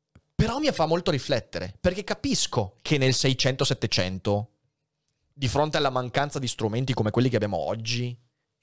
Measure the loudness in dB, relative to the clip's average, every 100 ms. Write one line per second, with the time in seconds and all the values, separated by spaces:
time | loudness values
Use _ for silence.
0 | _ _ _ 0 0 2 0 2 2 2
1 | 0 -2 0 -2 -2 -8 -8 -2 0 0
2 | -4 -4 0 0 0 0 -2 -6 -2 2
3 | 4 4 2 2 0 0 0 0 0 0
4 | -2 -2 -2 -2 -2 _ _ _ _ _
5 | _ _ _ -6 0 2 2 2 0 0
6 | -2 -2 -2 -2 -4 -2 -2 0 0 0
7 | 0 2 2 2 0 -2 -2 -4 -4 -4
8 | -6 -10 _ _ _ _